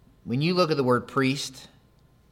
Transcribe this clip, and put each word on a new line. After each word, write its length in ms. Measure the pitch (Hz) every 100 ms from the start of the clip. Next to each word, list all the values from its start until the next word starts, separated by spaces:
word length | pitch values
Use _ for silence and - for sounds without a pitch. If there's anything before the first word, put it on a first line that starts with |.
| _ _
when 160 | - 123
you 140 | 160
look 160 | 180 175
at 80 | 151
the 60 |
word 220 | 127 120 120
priest 600 | 135 131 139 - - - _ _ _ _ _ _